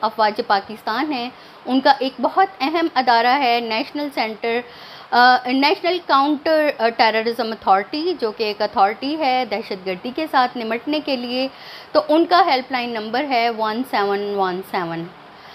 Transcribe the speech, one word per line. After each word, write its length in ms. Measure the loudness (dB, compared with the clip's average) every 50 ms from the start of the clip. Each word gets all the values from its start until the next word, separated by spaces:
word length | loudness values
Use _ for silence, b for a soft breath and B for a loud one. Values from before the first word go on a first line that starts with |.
अफवाज 380 | -2 -4 0 2 0 0 0 -2
पाकिस्तान 720 | 0 0 0 0 0 -4 -14 -8 -6 -4 -2 -2 -2 -2
हैं, 200 | -4 -6 -6 -8 -10 B B B B B B
उनका 320 | 0 0 2 4 4 2 2
एक 120 | 0 -6 -4 -2
बहुत 280 | -4 0 2 2 0 0 0 -6
अहम 300 | -4 -2 -2 0 -2 0 0
अदारा 340 | 0 2 4 4 4 4 4
है 300 | 2 2 2 2 2 0
नेशनल 500 | 0 -2 -4 -4 -4 -6 -6 -6 -6 -6
सेंटर, 540 | -4 -4 -4 -4 -4 -6 -4 -2 -2 -4 -4 B B B B B B B B B
अ, 320 | 4 6 8 8 6 4 2
नेशनल 520 | 0 0 2 2 2 2 2 0 -2 -2 -2
काउंटर, 800 | 0 2 2 4 4 2 0 0 0 2 2 2 2 2 0 0
अ, 80 | 0 0
terrorism 640 | 2 2 2 2 2 2 0 -2 -2 -2 -4 -4
authority, 640 | -4 -4 2 2 2 2 2 -2 -6 -4 -2 -4 -2
जो 180 | -2 -4 -4
कि 120 | -2 -2 -4
एक 180 | -4 -2 -2
authority 520 | -4 -2 2 2 2 2 2 -4 -4 -4 -2
है 320 | 0 0 0 0 0 0
दहशतगर्दी 640 | -2 -4 -6 -6 -8 -10 -8 -6 -8 -8 -6 -8 -8
के 160 | -6 -6 -4
साथ 220 | 0 2 2 0 0 -2
निमटने 440 | -6 -6 -4 -6 -4 -4 -4 -4 -4
के 160 | -2 -2 -4
लिए। 340 | -4 -4 -4 -4 -4 -4 -4 B B B B B B B B 0
तो 60 | 0
उनका 400 | 2 4 2 2 4 4 4 4
helpline 520 | 4 4 2 0 -2 -4 -6 -4 -4 -4
number 320 | -6 -6 -6 -4 -4 -4 -2
है 260 | 0 0 0 0 0
वन 320 | 0 -2 -2 -2 -2 -4
सेवन 520 | -4 -2 -2 0 0 0 0 -2 -2 -4 -2
वन 260 | 0 0 0 -2 -6
सेवन। 460 | -8 -6 -6 -6 -4 -4 -6 -8 -8 -10 -14 -20 -20 -20 B B B B